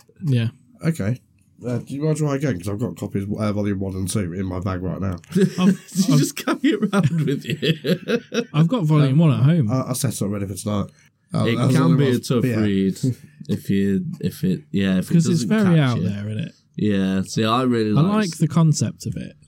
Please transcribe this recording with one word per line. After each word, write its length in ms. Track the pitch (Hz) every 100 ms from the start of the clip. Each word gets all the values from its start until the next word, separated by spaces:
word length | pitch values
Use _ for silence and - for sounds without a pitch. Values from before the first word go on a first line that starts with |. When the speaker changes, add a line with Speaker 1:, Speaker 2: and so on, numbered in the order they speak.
| _ -
Speaker 1:
Yeah. 240 | 160 120 117 - _ -
Speaker 2:
Okay. 360 | 160 160 101 123 _ _ _ _
Uh, 140 | 120 120
do 160 | -
you 80 | 139
want 140 | 156 151
to 80 |
try 100 | 151 139
again? 220 | 147 90
'Cause 100 | 98
I've 100 | 104
got 160 | 110 85
copies, 280 | 101 101 98 104
uh, 140 | 107
volume 260 | 104 101 98
one 140 | 98
and 140 | 95 92
two 220 | 110 87
in 140 | 90 95
my 120 | 90
bag 220 | 95 92
right 180 | 90 80
now. 160 | 98 - -
Speaker 1:
I've, 0 |
Speaker 3:
<laughs> 40 |
Did 760 | 180 190 - 190 190 - 175 226
you 60 |
Speaker 1:
I've, 40 | 247
Speaker 3:
just 160 | 339 -
carry 220 | - -
it 180 | 277 226 202
around 340 | 202 151 165 139
with 180 | 143
you? 1000 | - 151 143 160 190 185 - 233 - 220 240
<laughs> 40 |
Speaker 1:
I've 120 | 151 165
got 160 | 247
volume 280 | 156 151 139 143
Speaker 2:
Um, 80 | 143
Speaker 1:
one 100 | 113
at 60 |
home. 260 | 135 170 107
Speaker 2:
I, 200 | 131 123
I 20 |
set 220 | 120 120
it 80 | -
up 80 | 101
ready 160 | 104 98
for 80 |
tonight. 320 | 95 104 101 - _ _ _ -
Uh, 100 | 110
Speaker 3:
It 120 | 110 117
Speaker 2:
that's 160 | 127
Speaker 3:
can 80 | 147
Speaker 2:
all 140 | 165 160
Speaker 3:
be 100 | 139
a 40 |
Speaker 2:
was, 160 | 120 -
Speaker 3:
tough 160 | 123
Speaker 2:
yeah. 120 | 123 110
Speaker 3:
read 380 | 104 98 95 92 131 120 - - -
if 220 | 101 -
you, 340 | 98 98 95 90 -
if 220 | 90 -
it, 160 | 92 - -
yeah, 260 | 196 196 185
if 60 | -
it 20 |
Speaker 1:
Because 180 | 170 165
it's 160 | 165
Speaker 3:
doesn't 40 | 185
Speaker 1:
very 280 | 220 190 165
Speaker 3:
catch 140 | 131
Speaker 1:
out 80 | 117
Speaker 3:
you. 100 | 107
Speaker 1:
there, 200 | 101 107
isn't 100 | 107
it? 80 | - - _
Speaker 3:
Yeah, 480 | - 104 98 95 95
see, 220 | 95 -
I 180 | 110 120
really 280 | 127 117 107 113
Speaker 1:
I 40 |
Speaker 3:
like 120 | 180
Speaker 1:
like 240 | 214 190 -
the 100 | 156
concept 580 | 170 160 147 127 - 117
of 80 | -
it, 180 | - -